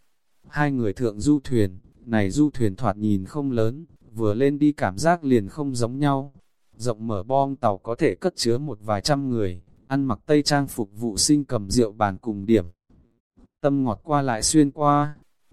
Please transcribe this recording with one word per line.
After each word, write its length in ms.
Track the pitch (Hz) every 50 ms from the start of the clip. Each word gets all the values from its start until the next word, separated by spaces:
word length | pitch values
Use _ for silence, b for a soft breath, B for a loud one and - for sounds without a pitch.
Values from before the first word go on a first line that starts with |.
| _ _ _ _ _ _ _ _ _ -
Hai 220 | - 147 147 147
người 220 | 139 127 120 104 95
thượng 260 | - 127 117 101 107
du 200 | 104 143 147 147 135
thuyền, 360 | - 135 117 104 98 92 95 - - _ _ -
này 240 | 123 113 110 101 95
du 200 | 98 135 151 147
thuyền 260 | 135 - 120 107 95
thoạt 220 | - 131 110 95 104
nhìn 280 | 104 104 104 98 95
không 260 | 98 - 151 143 139
lớn, 340 | 127 117 110 110 123 147 170 - _ _ _ - 107
vừa 200 | 101 113 104 104
lên 260 | 110 135 143 147 143
đi 120 | 147 151
cảm 260 | 143 - 135 101 92 98
giác 260 | 104 165 175 175 160
liền 240 | 135 127 113 101 95
không 280 | - 156 147 139 131
giống 240 | 120 117 113 123 135
nhau. 340 | 147 143 139 135 135 143 135 - _ _ _ _ _ _ _
Rộng 320 | 110 113 123 113 104 110 113
mở 160 | 110 98 92
bong 320 | 113 131 135 139 139 139
tàu 220 | 131 - 113 101 92
có 180 | - 113 117
thể 200 | - 160 139 95
cất 200 | - - 185 -
chứa 220 | - - 120 117 123
một 220 | 147 151 123 104
vài 200 | 107 107 107 101
trăm 280 | 95 - 147 139 139 131
người, 320 | 123 113 104 95 90 87 - _ _ _ _ -
ăn 180 | 135 139 139
mặc 140 | 135 113 - _
tây 160 | - 151 151
trang 260 | 143 - 151 143 139 131
phục 220 | - - 113 98 101 107
vụ 180 | 113 117 101 92
sinh 280 | - - 151 147 143
cầm 240 | 131 131 113 101 95
rượu 220 | 101 120 120 107
bàn 260 | 104 110 107 101 95 95
cùng 280 | - 120 107 101 98
điểm 200 | 104 113 107 90 85 85 _ _ _ _ _ _ _ _ _ _ _ _ _ - _ _ _
tâm 220 | - 147 139 139 131
ngọt 180 | 127 107 - -
qua 180 | - 151 143
lại 220 | 139 135 120 107 -
xuyên 280 | - - 160 147 143
qua. 440 | 135 - 151 143 143 147 147 147 151 - _ _ _ _ _ _